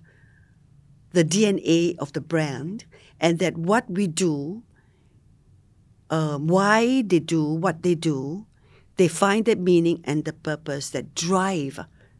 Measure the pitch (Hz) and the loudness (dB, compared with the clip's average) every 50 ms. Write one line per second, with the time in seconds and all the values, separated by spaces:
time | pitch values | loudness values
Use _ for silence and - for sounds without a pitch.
0 | - - _ _ - - _ _ _ _ _ _ _ _ _ _ _ _ _ _ | -16 -20 _ _ -20 -20 _ _ _ _ _ _ _ _ _ _ _ _ _ _
1 | _ _ - 175 165 147 175 202 220 208 196 - - 123 165 165 170 175 175 165 | _ _ 0 2 2 2 2 2 2 2 2 0 2 2 2 2 2 0 -2 -4
2 | 143 - - 156 123 - 165 160 156 147 131 120 135 170 202 226 - - - - | -6 -8 -8 -8 -6 -2 -2 -2 -2 -2 -4 -6 -8 -8 -10 -12 -14 -18 -20 -20
3 | - - _ - - 170 170 165 185 160 165 165 165 175 208 247 247 - 180 190 | -20 -20 _ -2 0 0 2 2 0 -2 -2 -2 0 0 2 0 0 -2 -2 -2
4 | 208 175 156 175 190 170 151 143 139 156 196 226 - _ _ _ _ _ _ _ | -2 -2 -2 -2 -2 0 -2 -2 -6 -8 -10 -12 -14 _ _ _ _ _ _ _
5 | _ _ _ _ _ _ _ _ _ _ _ _ _ _ _ _ _ _ _ _ | _ _ _ _ _ _ _ _ _ _ _ _ _ _ _ _ _ _ _ _
6 | _ - 156 160 156 151 147 139 147 160 175 190 196 202 214 226 233 240 262 269 | _ -4 -2 -2 0 -2 -2 -2 0 2 2 4 4 4 4 4 4 4 2 2
7 | 233 190 185 160 156 160 175 160 151 147 156 165 170 190 160 165 170 180 175 156 | 2 2 2 2 2 2 0 0 0 0 0 0 0 -2 -2 0 0 0 0 0
8 | 165 160 147 131 131 139 160 202 220 - _ _ _ _ _ _ _ _ _ - | 0 -2 -2 -2 -4 -6 -8 -10 -12 -16 _ _ _ _ _ _ _ _ _ 2
9 | 185 160 - - 196 196 196 220 208 226 220 175 180 185 180 170 170 170 170 170 | 2 2 2 2 2 2 2 2 2 2 0 0 2 4 4 4 4 2 0 -2
10 | - - 147 156 151 156 151 - - 156 151 147 - 151 139 143 139 - - 135 | -2 -4 -2 -2 -2 -4 -8 -10 -8 -8 -8 -6 -6 -8 -8 -8 -8 -8 -8 -8
11 | 123 - - - 165 170 190 185 185 196 196 165 139 135 135 - - - _ _ | -8 -8 -8 -8 -4 -2 0 0 0 0 -2 -4 -4 -6 -8 -12 -14 -16 _ _
12 | _ _ _ _ | _ _ _ _